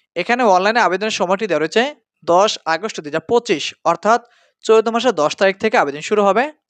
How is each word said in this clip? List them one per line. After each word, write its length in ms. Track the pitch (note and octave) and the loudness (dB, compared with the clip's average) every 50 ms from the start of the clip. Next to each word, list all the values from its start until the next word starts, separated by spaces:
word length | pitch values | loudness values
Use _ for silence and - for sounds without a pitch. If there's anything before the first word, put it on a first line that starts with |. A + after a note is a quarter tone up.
| _ _ - | _ _ -8
এখানে 260 | E3 F3 - A#3+ B3 B3+ | -8 -4 -2 -2 0 2
অনলাইনে 380 | G#3+ F#3 F3+ F#3+ G#3 A3+ A#3+ | 4 4 4 2 2 2 2
আবেদনের 340 | G#3 F3 F3+ F#3 G#3 A3 - - | 2 2 0 -2 -4 -4 -4 -4
সময়টি 280 | F#3+ F3 G3 G3 A3+ F#3+ | -2 -2 -2 -2 -2 -2
দেওয়া 140 | D#3+ D3 D#3 | -2 -2 -2
রয়েছে 200 | D#3 - A3 B3 D4 D4+ _ _ _ _ _ - | -2 0 -2 -2 -2 -4 _ _ _ _ _ -2
দশ 280 | E3 E3+ F3+ G3+ A3 - - - | 0 2 4 2 2 0 -4 -4
আগস্ট 320 | D#3 D#3+ E3 G3+ A3 - G3 | -4 -4 -4 -4 -8 -10 -10
দুই 120 | D#3+ D3 | -10 -8
হাজার 140 | C#3+ D#3+ - - | -8 -8 -4 -2
পঁচিশ, 360 | A#3 A#3+ A#3+ - F#3 C#3+ - - - _ - | -2 -2 0 0 -4 -4 -4 -8 -10 _ -2
অর্থাৎ 340 | D#3 E3+ - - G#3 A#3 A#3+ A#3+ _ _ _ _ _ _ _ - | -2 -2 0 2 0 0 0 0 _ _ _ _ _ _ _ 0
চলতি 240 | - A3 A3 G#3+ A#3 | 4 4 4 4 2
মাসের 220 | A3+ A#3 A#3 C4 F#3+ | -2 -2 0 0 0
দশ 160 | D#3 D3 D3+ - | 0 0 -2 0
তারিখ 200 | - G3+ F#3+ F#3+ G3 | 0 0 0 0 0
থেকে 180 | A3+ A3 B3 A3+ | -2 0 2 2
আবেদন 240 | D#3+ C#3+ C3+ D3+ | 0 0 -2 -8
শুরু 200 | E3 - A3 G#3 G3+ | -6 -2 0 2 2
হবে 200 | G3+ F#3+ A3+ C4+ D4+ - _ _ | 2 2 2 0 -4 -6 _ _